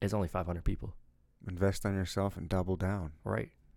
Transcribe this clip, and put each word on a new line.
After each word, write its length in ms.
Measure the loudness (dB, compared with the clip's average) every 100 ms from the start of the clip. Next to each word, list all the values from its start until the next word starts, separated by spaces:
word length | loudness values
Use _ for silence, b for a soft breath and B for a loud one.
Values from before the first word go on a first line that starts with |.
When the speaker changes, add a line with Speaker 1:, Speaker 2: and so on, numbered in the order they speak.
Speaker 1:
It's 100 | 0
only 120 | 0 0
five 180 | 0 -2
hundred 180 | 0
people. 300 | 0 0 -6 -10 -18 _ _ _ -8
Speaker 2:
Invest 380 | 2 2 4 0
on 80 |
yourself 420 | 0 0 0 0 -2
and 120 | 0
double 280 | 0 2 0
down. 360 | 0 0 -4 -6
Speaker 1:
Right. 280 | -4 -2 -4 -12 -20